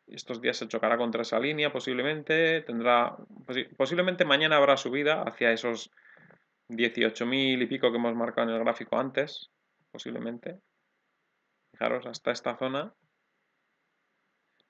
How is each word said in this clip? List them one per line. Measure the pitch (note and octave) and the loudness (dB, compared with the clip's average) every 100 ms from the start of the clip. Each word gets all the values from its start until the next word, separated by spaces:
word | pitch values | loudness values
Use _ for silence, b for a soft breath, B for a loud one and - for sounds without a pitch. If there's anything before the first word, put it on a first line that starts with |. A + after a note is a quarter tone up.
| - | -20
Estos | - - A#2 | -16 -10 -6
días | B2 A#2+ | -4 -4
se | A2+ | -6
chocará | A2+ A2 A#2 | -2 0 2
contra | A#2 A2+ | 0 -2
esa | A#2 A2+ | -2 0
línea, | C#3 D3+ D3 | 0 0 -2
posiblemente. | C3+ C3 B2 C#3 D#3 D3+ D#3 E3 D#3+ | -2 -4 -2 -2 -2 0 2 2 0
Tendrá, | D3+ A#2 A#2+ A#2+ A#2+ - - - - | -2 0 4 4 4 -2 -16 -16 -8
posi-, | B2+ - - | -6 -4 -2
posiblemente | C3+ F3 F#3 F3 | 0 2 0 2
mañana | D#3+ C#3+ D#3+ D3+ | 4 4 6 6
habrá | C#3 C3+ | 6 6
subida | B2 C3+ D3 D#3 | 2 0 2 0
hacia | - - A#2+ | -2 2 2
esos | A2+ A#2+ A2 - b b b b b _ _ - | 4 0 -4 -8 b b b b b _ _ -8
dieciocho | A#2 A#2 A#2 A2+ - | 0 0 2 0 0
mil | A#2+ C3+ C3+ B2+ | -2 0 0 0
y | A#2+ | -2
pico | C3+ B2 | 0 0
que | A#2 | 2
hemos | A#2 | 0
marcado | A#2 A#2 A#2+ A#2 | -2 -2 0 0
en | |
el | A2+ | 0
gráfico | A#2 - A#2 A#2 | -2 -2 -2 -2
antes. | C3+ C3+ D3 - - _ _ _ _ | 0 -2 -4 -8 -18 _ _ _ _
Posiblemente. | - B2+ A#2+ A#2 A#2+ - F#3+ _ _ _ _ _ _ _ _ _ _ _ | -14 -10 -8 -8 -8 -12 -14 _ _ _ _ _ _ _ _ _ _ _
Fijaros, | - A#2 A#2+ A#2+ | -4 -2 -2 -6
hasta | A#2 - | -6 -4
esta | A#2+ B2+ A#2 | -4 -6 -4
zona. | C3 C3+ G3 - _ _ _ _ _ _ _ _ _ _ _ _ _ _ _ _ _ | -4 -4 -8 -14 _ _ _ _ _ _ _ _ _ _ _ _ _ _ _ _ _